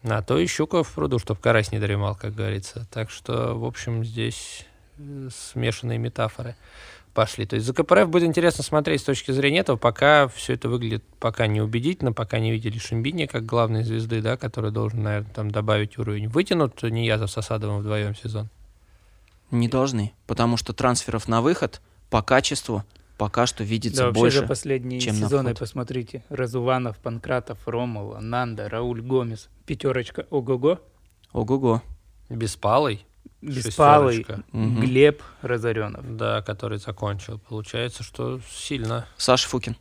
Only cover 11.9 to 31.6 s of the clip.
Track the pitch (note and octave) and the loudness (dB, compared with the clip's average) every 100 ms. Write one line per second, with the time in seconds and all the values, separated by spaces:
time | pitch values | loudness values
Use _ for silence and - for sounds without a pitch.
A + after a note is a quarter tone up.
11.9 | F#3 C3+ A2+ A2 A2+ A2 A2+ A2+ G#2+ - | -2 -2 -2 -2 -2 0 -2 -4 -8 -4
12.9 | A#2 A#2+ E3+ D3 A#2+ A2+ A#2 A2+ A2 A2+ | -2 -2 -2 -4 -4 -2 0 2 0 -2
13.9 | A2+ A2+ A2 A2 B2 - - A2 G#2+ G#2+ | -2 -2 -2 -2 -2 -4 -4 -4 -2 -2
14.9 | A2+ G#2 G#2 G#2 - G#2+ G#2+ G#2+ G#2+ G#2+ | -2 -2 -4 -6 -6 -4 -2 2 2 0
15.9 | - A2+ G#2 G#2+ B2+ G3 F3+ C#3+ - A#2 | -4 -6 -4 -2 0 0 2 0 0 -4
16.9 | A2+ A#2 G#2+ G#2 - G#2+ A2 G#2+ G#2 G#2 | 0 2 0 0 -4 -4 -4 -2 -4 -2
17.9 | G#2+ G#2 G#2 A2+ G#2+ G#2+ - - _ _ | -2 -2 -4 -8 -8 -8 -12 -20 _ _
18.9 | _ _ _ _ _ _ A#2+ A#2+ C3 C3+ | _ _ _ _ _ _ 0 2 2 2
19.9 | B2 G#2 _ _ - A#2 A#2 - A2+ C3 | 0 -2 _ _ 0 2 2 -2 0 2
20.9 | A#2+ - A2+ - A2+ B2 F3 C3+ - _ | 2 0 -4 0 2 4 2 -2 -6 _
21.9 | _ _ A2 G#2 C3 C#3 C#3+ - G#2+ G2+ | _ _ 0 6 4 4 -4 -4 -4 -4
22.9 | - _ _ G#2+ - A#2+ - G#2 A2 A2+ | -16 _ _ -2 2 0 0 -4 -2 -2
23.9 | C3 B2 A2 A#2 C#3 - C3+ C#3+ C3+ B2 | 0 2 4 4 4 0 -4 -2 -4 -4
24.9 | B2+ B2 G#2+ G#2 C#3 B2+ A#2 A#2 - A#2+ | -6 -2 0 2 0 0 -4 -6 -8 -6
25.9 | B2+ A#2 B2+ - C#3 B2+ B2 B2 B2+ B2 | -6 -8 -12 -12 -6 -4 -2 0 0 -2
26.9 | G#2+ - A#2 - C3 - A2+ - A#2 B2 | -6 -8 -8 -2 -4 -4 -12 -6 -4 -4
27.9 | G#2+ G2+ G#2+ A2 A#2+ B2 A2+ G#2+ A2 A#2+ | -6 -8 -10 -6 -4 -4 -6 -8 -4 -4
28.9 | A#2 A#2 C3 A#2+ A2 - _ - D3 C#3+ | -6 0 0 0 -6 -14 _ -10 -4 -2
29.9 | B2+ A#2 - - D3 A#2+ C3 C#3 F3+ - | -2 -4 -8 -4 -4 0 2 2 0 -4
30.9 | _ _ _ _ - A2+ C3+ | _ _ _ _ -4 0 2